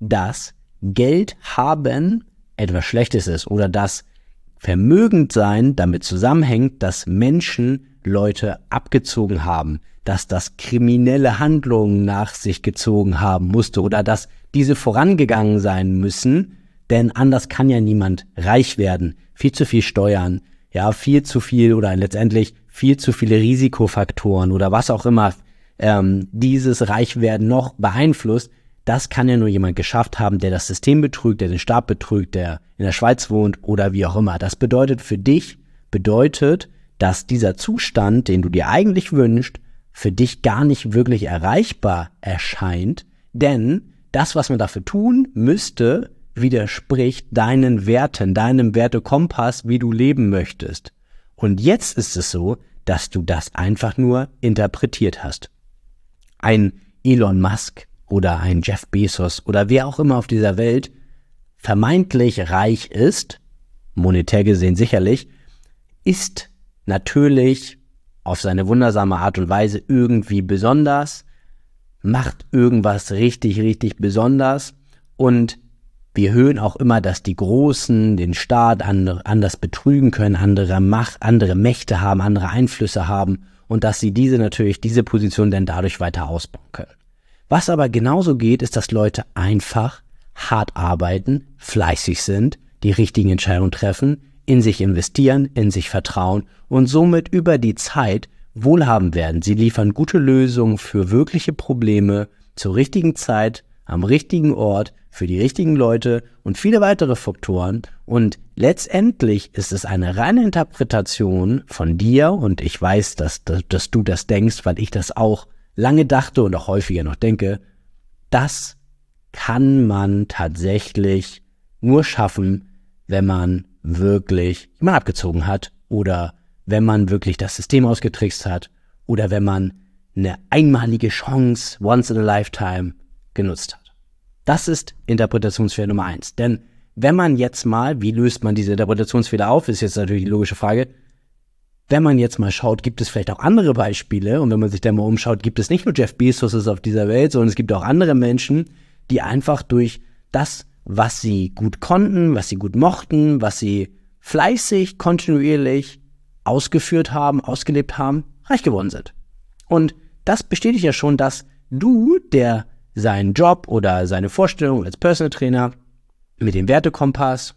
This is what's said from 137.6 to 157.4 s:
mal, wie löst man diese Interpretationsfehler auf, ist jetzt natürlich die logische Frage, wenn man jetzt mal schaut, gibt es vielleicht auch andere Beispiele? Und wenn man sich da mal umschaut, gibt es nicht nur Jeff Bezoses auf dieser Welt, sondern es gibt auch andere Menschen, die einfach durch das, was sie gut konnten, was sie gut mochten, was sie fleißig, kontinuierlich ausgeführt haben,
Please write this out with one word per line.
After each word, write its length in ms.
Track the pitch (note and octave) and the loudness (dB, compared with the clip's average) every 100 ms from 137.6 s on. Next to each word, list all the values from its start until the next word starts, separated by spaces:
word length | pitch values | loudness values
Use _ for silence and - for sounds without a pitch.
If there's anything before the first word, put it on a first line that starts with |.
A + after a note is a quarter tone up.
mal, 380 | A#2+ A2+ B2+ C#3 | -2 -2 -2 -2
wie 80 | G#2 | -2
löst 340 | A2+ A#2+ - | 0 0 0
man 100 | G#2+ | -2
diese 180 | G#2 G2+ | -2 0
Interpretationsfehler 800 | G2+ G2+ G#2+ G#2+ B2 A2+ G#2+ G2+ | 0 0 0 0 0 0 0 2
auf, 180 | C#3+ - | 2 0
ist 120 | G#2 | -2
jetzt 160 | G#2 G#2 | -4 -2
natürlich 280 | G2 G2+ | -2 -2
die 60 | G2 | 0
logische 240 | G#2 G2 | 0 -2
Frage, 340 | G2 G#2 A2+ B2+ _ _ _ _ _ _ _ _ _ - | -2 -2 0 -2 _ _ _ _ _ _ _ _ _ -2
wenn 140 | D3 | 2
man 160 | D#3+ C3 | 4 4
jetzt 200 | A#2 - | 2 0
mal 120 | G2+ | -2
schaut, 320 | - B2 G#2+ | -2 -2 -2
gibt 180 | B2 - | -4 -6
es 80 | A2 | -6
vielleicht 220 | G#2 G2+ | -6 -6
auch 80 | G2 | -4
andere 360 | D#3 A3+ E3+ | 2 4 4
Beispiele? 640 | A#2 G2+ G2+ - G#2 G2+ C#3 | 2 0 -4 -4 -4 0 0
Und 100 | C3 | 2
wenn 100 | A2 | 2
man 100 | G#2+ | 0
sich 100 | G2+ | 0
da 120 | A2+ | 0
mal 100 | G#2+ | 0
umschaut, 400 | G#2+ A2+ A#2 G#2+ | 0 0 0 -4
gibt 160 | A2+ A#2+ | -4 -4
es 120 | G#2 | -2
nicht 140 | F3 | -2
nur 100 | A#3+ | 0
Jeff 220 | C#3+ A2+ - | 0 0 2
Bezoses 520 | B2+ A#2+ A#2 A2 G#2+ | 2 2 0 0 -2
auf 120 | F#2+ | -4
dieser 280 | A2 G#2+ G#2 | -2 0 2
Welt, 240 | A#2+ D3 | 2 2
sondern 160 | B2+ A2+ | 2 2
es 60 | |
gibt 180 | G#2+ A2 | 0 -2
auch 100 | G2 | -2
andere 320 | F#2+ D#3 F3 | 0 2 4
Menschen, 560 | C3 A#2+ B2+ - D3+ E3 - - - - | 2 2 0 0 -2 -4 -12 -20 -18 -4
die 100 | B2+ | -4
einfach 420 | - C3 C3+ C#3+ | -2 -2 -2 -2
durch 380 | - A#2+ A#2+ - - - _ | 0 0 0 -4 -18 -20 _
das, 360 | C3+ D3 - - _ | -4 -4 -8 -18 _
was 360 | - G2 A2+ - | -6 -2 -2 -2
sie 340 | A2+ G2 F#2 | -2 -2 -2
gut 260 | - G#2+ - | -4 -6 -4
konnten, 540 | - F#3 G3+ F#3+ E3 | 0 2 2 2 0
was 140 | A#2+ - | 0 -4
sie 80 | G2 | -8
gut 200 | G2+ A2 | -4 2
mochten, 640 | E3 F3+ - D3+ D3+ C#3+ | 2 0 -2 2 2 2
was 180 | A2 - | -2 -4
sie 360 | G#2 G2+ F#2+ - _ _ | -2 -2 -4 -10 _ _
fleißig, 760 | - D#3 D#3+ A#3+ - G3 F#3 - | -4 0 0 0 0 -2 -2 -2
kontinuierlich 1040 | F3+ F3 - D3 C#3+ D3 C3 C3+ C#3 - _ _ _ _ | 0 0 0 0 2 0 0 -2 -4 -14 _ _ _ _
ausgeführt 680 | - C3 - E3 - E3 D#3 | -4 -2 0 -2 0 -2 0
haben, 280 | C#3+ D3 C#3+ | -2 0 -2